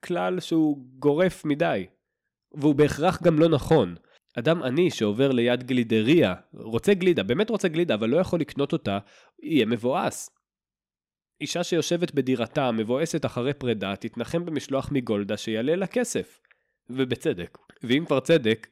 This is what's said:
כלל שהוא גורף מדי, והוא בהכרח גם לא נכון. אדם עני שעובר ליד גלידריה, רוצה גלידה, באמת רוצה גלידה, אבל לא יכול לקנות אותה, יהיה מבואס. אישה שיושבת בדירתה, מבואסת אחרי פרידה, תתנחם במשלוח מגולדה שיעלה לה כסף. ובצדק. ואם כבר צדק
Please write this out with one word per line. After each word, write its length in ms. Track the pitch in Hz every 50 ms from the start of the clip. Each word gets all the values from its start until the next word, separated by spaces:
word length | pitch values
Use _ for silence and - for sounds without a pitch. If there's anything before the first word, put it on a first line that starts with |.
| -
כלל 360 | - 175 170 180 185 185 180
שהוא 380 | 160 - 170 160 160 151 147 139 127 127 131 131
גורף 460 | 135 147 143 156 185 185 - - -
מדי, 420 | 156 143 143 170 165 143 104 90 90 _ _ _ _ _ _ _ _ _ _ _ _ -
והוא 220 | 156 139 151 147
בהכרח 480 | 135 151 139 - 139 147 185 175 - -
גם 160 | 175 160 151
לא 100 | 160 170
נכון. 460 | 160 135 - - 160 151 107 87 85 - _ _ _ _ _ _ _ -
אדם 240 | 117 147 165 175 143
עני 280 | 127 123 156 180 170
שעובר 400 | - - 113 104 101 113 139 139
ליד 320 | 131 120 117 120 120 123 127
גלידריה, 720 | 123 131 123 120 110 113 110 107 117 156 175 135 98 90 - - _ -
רוצה 400 | - - 113 113 113 - 196 202
גלידה, 300 | 180 180 185 170 135 95
באמת 260 | 98 123 165 220 214
רוצה 180 | 233 196 -
גלידה, 260 | 185 151 165 175 156 117
אבל 160 | 104 113 110
לא 80 | 127
יכול 220 | 165 185 - - 170
לקנות 340 | 147 - - 135 139 - -
אותה, 260 | 151 _ 110 98 101 - _ _ _ _ _ _ _ -
יהיה 220 | - 160 139 113
מבואס. 640 | 107 120 113 110 123 139 180 214 - - - - - _ _ _ _ _ _ _ _ _ _ _ _ _ _ _ _ _ _ _ _ _ _
אישה 220 | 156 - - 170 175
שיושבת 500 | - 185 165 143 - 170 170 175 165 -
בדירתה, 580 | 143 131 127 131 117 113 107 - 151 139 127
מבואסת 540 | 117 110 110 104 123 135 165 160 - 160 -
אחרי 280 | 120 - 127 120 135 139
פרידה, 420 | - 131 123 113 107 98 98 101
תתנחם 500 | - - 113 - 117 117 - - 170 175
במשלוח 460 | 175 160 135 - - 135 135 131 -
מגולדה 460 | 147 135 123 110 110 101 104 98 110
שיעלה 380 | - - - 110 107 117 139 165
לה 120 | 185 196
כסף. 520 | 180 - 254 247 233 - - 90 - _ _ _ _ _ _ _ _ _ _ _ _
ובצדק. 680 | 120 131 135 127 123 - - 165 127 87 87 - _ - _ _ - _ -
ואם 220 | 117 123 143 170
כבר 140 | - 147 135
צדק 480 | - - 165 160 123 107 110 - - _